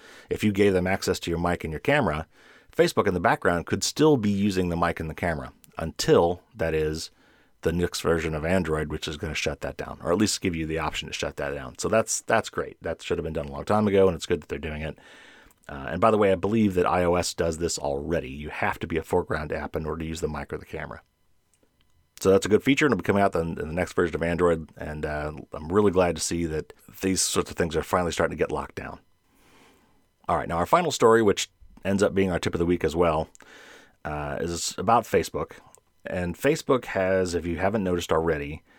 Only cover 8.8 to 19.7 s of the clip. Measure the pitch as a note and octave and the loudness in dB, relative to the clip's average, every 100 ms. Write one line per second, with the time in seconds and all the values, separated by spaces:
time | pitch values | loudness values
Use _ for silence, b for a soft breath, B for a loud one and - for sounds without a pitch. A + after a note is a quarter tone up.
8.8 | D2+ D2+ - D2+ G2 - - D2 C#2 - | -4 -6 -8 -6 -6 -4 -4 -4 -8 -10
9.8 | - - D#2 F#2 G#2+ - G2 E2 D#2 D#2+ | -12 -6 0 2 2 0 -2 -2 -4 -2
10.8 | D#2 - D#2+ - D#2 C#2+ C#2+ C#2 C2 - | -4 -6 -8 -6 -6 -6 -6 -6 -10 -6
11.8 | E2+ A2 A2 - - A2+ - - - - | 0 0 0 -4 0 0 0 -6 -8 -8
12.8 | F2 E2 - E2+ D#2+ D#2+ C#2+ C#2+ D2+ G#2+ | -8 -6 -4 -4 -4 -4 -6 -6 0 2
13.8 | G#2+ G2 F#2+ D#2+ - E2+ - C#2+ D2+ D2+ | 4 6 6 4 -2 -4 -4 -8 -8 -6
14.8 | D#2 - B B B B B B - C#3+ | -8 -10 B B B B B B -16 -10
15.8 | C3+ F2+ A2+ G#2 G2+ F#2 G2 A2+ G#2 F2+ | -6 2 4 4 4 2 2 2 2 2
16.8 | F2 F2+ F2 F2 E2+ - E2+ D#2 E2 - | 2 2 2 2 0 -2 -2 -2 -4 -4
17.8 | D2 C#2 D2+ E2 B2+ D2 D2+ - G#2 - | -4 -4 -2 -4 -4 -10 -10 -4 -4 -2
18.8 | E2 D#2 - F2+ E2+ D#2+ D2+ D2+ D2 | -4 -4 -2 -2 -2 -4 -4 -6 -6